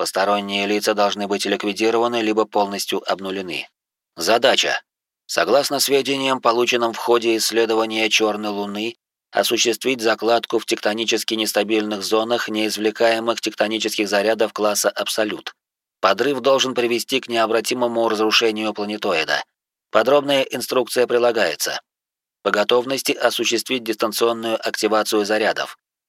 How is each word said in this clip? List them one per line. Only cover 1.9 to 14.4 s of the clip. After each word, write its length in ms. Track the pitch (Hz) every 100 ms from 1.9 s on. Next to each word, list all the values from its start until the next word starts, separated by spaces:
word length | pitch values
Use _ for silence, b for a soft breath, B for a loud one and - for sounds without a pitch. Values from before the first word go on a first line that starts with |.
| 113 120 120
либо 220 | 110 107
полностью 640 | 104 104 98 101 - 95 -
обнулены. 600 | 180 95 95 90 78 - _ _ _ _ -
Задача. 680 | 165 226 - - - - - _ _ _ -
Согласно 520 | - 85 131 139 139
сведениям, 640 | - 139 127 139 135 131
полученным 520 | 123 117 120 120 117
в 40 | 107
ходе 400 | - 120 113 113
исследования 760 | - 110 113 113 110 110 110
чёрной 400 | - 107 107 107
луны, 460 | 101 101 101 113 117 _ _ _
осуществить 680 | - 101 113 120 110 127 131
закладку 580 | 113 107 110 117 - 113
в 80 | -
тектонически 680 | 113 107 110 113 113 -
нестабильных 680 | 110 107 107 104 110 107 104
зонах 460 | 92 110 113 120 -
неизвлекаемых 920 | 107 107 104 107 107 117 113 113 110
тектонических 680 | - - 107 110 110 - 101
зарядов 440 | 101 104 110